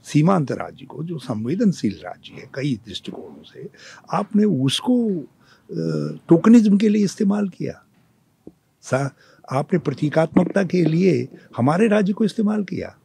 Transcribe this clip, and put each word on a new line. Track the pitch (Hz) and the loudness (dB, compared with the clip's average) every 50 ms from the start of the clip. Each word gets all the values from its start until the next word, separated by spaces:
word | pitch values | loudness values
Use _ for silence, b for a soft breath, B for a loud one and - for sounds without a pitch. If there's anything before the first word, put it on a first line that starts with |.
| _ | _
सीमांत | - - 147 151 175 196 185 147 127 | 0 0 2 4 4 2 2 0 -2
राज्य | 117 - 85 85 - - - | -6 -8 -8 -12 -12 -18 -20
को, | - - - 160 | -16 -12 -10 -10
जो | 175 175 | -8 -10
संवेदनशील | 147 - - 117 107 110 120 156 202 240 202 147 - - 107 92 - - | -12 -8 -8 -8 -6 -4 -4 -2 0 2 0 0 0 -4 -4 -4 -4 -12
राज्य | 90 90 - _ - - - | -16 -16 -16 _ -20 -20 -20
है | - - - | -20 -14 -10
कई | 139 127 147 123 107 - | -8 -4 -4 -6 -6 -8
दृष्टिकोणों | 104 92 - _ - - - - - 78 - - | -14 -16 -14 _ -14 -14 -14 -16 -16 -20 -20 -20
से, | - - - - - B B B B B B B - - | -20 -20 -20 -20 -20 B B B B B B B -8 -6
आपने | 170 202 - - 208 214 | -6 -6 0 0 2 2
उसको, | 214 175 127 131 139 - - - - 254 247 233 220 190 165 | 2 2 0 0 0 -2 -2 -2 0 0 0 0 -2 -2 -4
अ, | 131 - _ _ _ _ _ _ _ - - 165 - - 80 76 73 73 76 - _ - | -6 -12 _ _ _ _ _ _ _ -12 -8 -6 -4 -2 -2 -2 -4 -6 -8 -12 _ 4
टोकनिज्म | 165 165 - 220 233 240 208 214 190 | 4 6 8 8 8 8 8 6 4
के | 196 226 214 | 4 4 2
लिए | 208 214 202 | 2 2 0
इस्तेमाल | 190 - - 214 196 202 208 208 190 | 0 0 0 0 0 0 0 -2 -4
किया, | - _ - - - - _ _ _ _ _ _ _ _ _ _ _ _ _ - _ _ _ _ _ _ | -6 _ -10 -10 -10 -12 _ _ _ _ _ _ _ _ _ _ _ _ _ -20 _ _ _ _ _ _
सा-, | _ - 127 131 139 139 - b b b b b b - | _ -4 -2 -2 -2 -4 -8 b b b b b b -6
आपने | 131 135 147 - - 175 | -4 -4 -2 0 -2 -2
प्रतीकात्मकता | - - 117 - - 147 - 156 165 160 - 185 180 175 - 196 196 | -2 -2 -4 -2 -4 0 2 0 0 2 2 2 2 2 0 -2 -2
के | 160 - 180 170 | 0 0 0 2
लिए | 156 160 165 190 190 156 120 127 - B B B B - | 2 2 2 2 2 2 2 -2 -6 B B B B -4
हमारे | - 117 135 156 180 226 | 0 0 2 2 2 2
राज्य | 226 208 214 208 185 208 | 2 2 2 2 0 0
को | - 226 | 0 -2
इस्तेमाल | 196 - - 214 208 214 214 196 | -2 0 -2 -2 -2 -2 -2 -4
किया। | - 185 - 85 92 - _ _ | -6 -8 -10 -10 -12 -14 _ _